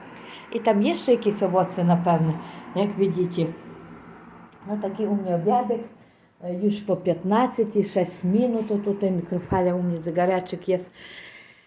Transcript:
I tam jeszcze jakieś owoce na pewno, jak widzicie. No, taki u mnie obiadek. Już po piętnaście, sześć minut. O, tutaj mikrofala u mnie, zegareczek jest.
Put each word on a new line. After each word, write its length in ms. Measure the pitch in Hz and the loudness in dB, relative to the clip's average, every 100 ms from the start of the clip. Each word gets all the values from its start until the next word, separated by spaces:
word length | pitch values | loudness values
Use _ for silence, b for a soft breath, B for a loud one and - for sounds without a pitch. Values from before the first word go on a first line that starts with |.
| B B B B B | B B B B B
I 80 | 226 | -2
tam 240 | 220 202 | 2 4
jeszcze 280 | 262 339 - | 2 2 4
jakieś 320 | 240 208 202 | 4 4 2
owoce 400 | 190 180 180 - | 2 2 2 2
na 140 | 175 175 | 2 4
pewno, 360 | 180 165 160 156 B B B 180 | 4 2 2 -2 B B B -2
jak 160 | 202 | 0
widzicie. 540 | 190 196 175 175 - 160 - - - - - - - - - - - 196 | 2 0 2 0 0 -2 -4 -16 -18 -18 -20 -20 -20 -20 -20 -20 -16 -6
No, 100 | 208 | -4
taki 280 | 196 202 208 | -4 -2 0
u 100 | 196 | 0
mnie 200 | 185 170 | 0 0
obiadek. 460 | 190 247 - 226 - - b b b b 175 180 | 2 2 2 -2 -6 -16 b b b b -8 0
Już 180 | 208 202 | 0 0
po 140 | - 180 | 0 0
piętnaście, 880 | 180 165 185 214 247 247 214 214 | 0 0 2 2 2 2 0 0
sześć 400 | 196 196 175 - | 0 0 -2 -2
minut. 480 | 180 214 247 226 214 | 2 2 2 0 0
O, 60 | 202 | -2
tutaj 340 | 208 202 190 | 0 0 0
mikrofala 640 | 180 170 180 - 190 180 180 | 0 -2 -4 0 2 2 2
u 80 | |
mnie, 180 | 180 170 | 0 -2
zegareczek 680 | 165 165 180 185 180 175 - | -2 2 2 2 -2 -6 0
jest. 240 | 180 - B B B B B B B | -2 -2 B B B B B B B